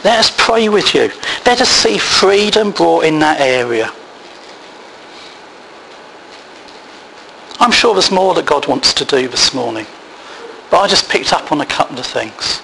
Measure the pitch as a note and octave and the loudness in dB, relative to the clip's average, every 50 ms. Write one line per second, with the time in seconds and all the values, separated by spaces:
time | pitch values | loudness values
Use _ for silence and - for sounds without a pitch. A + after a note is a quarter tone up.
0 | - F#3+ A#3 A3 - - - - - - A3+ A3+ A3+ G#3+ G#3 G3+ D#3 - - D3 | 0 2 2 2 2 0 0 0 0 2 2 2 2 2 2 2 2 2 2 2
1 | A#2+ G#2+ - - - - - - - B3 B3 - B3+ G#3+ - - - A#3 G#3 F#3 | 2 0 -2 -6 -8 -8 -6 -2 2 2 2 4 2 2 2 2 2 2 0 0
2 | D3+ - - - - F#3+ G3+ G3+ G#3 G#3 G3 A3 A3 G#3 F#3 - E3+ E3+ E3 E3 | -2 0 0 2 4 4 4 4 2 2 2 2 0 0 0 0 2 2 2 2
3 | E3 D#3+ D#3 D#3 D#3 D3+ D#3 - C#3+ C3 B2+ B2+ B2 B2 A#2 A2+ A2+ A2+ - - | 2 2 2 2 2 2 2 2 2 2 2 0 0 0 0 -2 -2 -4 -6 -12
4 | - - - - - - - - - - - - - - - - - - - - | -16 -20 -20 -20 -20 -20 -20 -20 -20 -20 -20 -20 -20 -20 -20 -20 -20 -20 -20 -20
5 | - - - - - - - - - - - - - - - - - - - - | -20 -20 -20 -20 -20 -20 -20 -20 -20 -20 -20 -20 -20 -20 -20 -20 -20 -20 -20 -20
6 | - - - - - - - - - - - - - - - - - - - - | -20 -20 -20 -20 -20 -20 -20 -20 -20 -20 -20 -20 -20 -20 -20 -20 -20 -20 -20 -20
7 | - - - - - - - - - - - - C#3+ C#3+ - - - - G3+ F#3 | -20 -20 -20 -20 -20 -20 -20 -20 -20 -10 -2 0 2 2 2 2 2 2 2 2
8 | - - F#3+ F#3 F#3 F#3+ F3 E3 D#3+ - D3+ C#3+ - - C3+ B2+ - - - - | 2 2 2 2 2 2 2 2 2 0 0 0 0 0 -2 0 0 -2 -2 -2
9 | D3 - - C3+ B2+ B2+ A#2+ - - - - C3+ A#2+ A#2+ A2+ A2 G#2+ G#2+ - - | -2 0 0 0 0 0 -2 -2 -2 -2 -2 -2 -4 -4 -6 -8 -10 -12 -14 -20
10 | - - - - - - - - - - - - - - - F3 G3 G3 G3 - | -20 -20 -20 -20 -20 -20 -18 -18 -18 -18 -18 -16 -6 0 2 2 2 2 2 0
11 | - - - G3+ - - - E3 - - D#3 D3 C#3+ - - - C#3+ - - A#2+ | 0 0 -2 -2 -2 0 -2 -2 -2 -2 -2 -2 -2 -2 -2 -4 -4 -4 -4 -10
12 | B2 - - B2+ A2+ G#2+ G#2+ - - - - - | -10 -8 -6 -6 -6 -8 -10 -10 -8 -8 -8 -8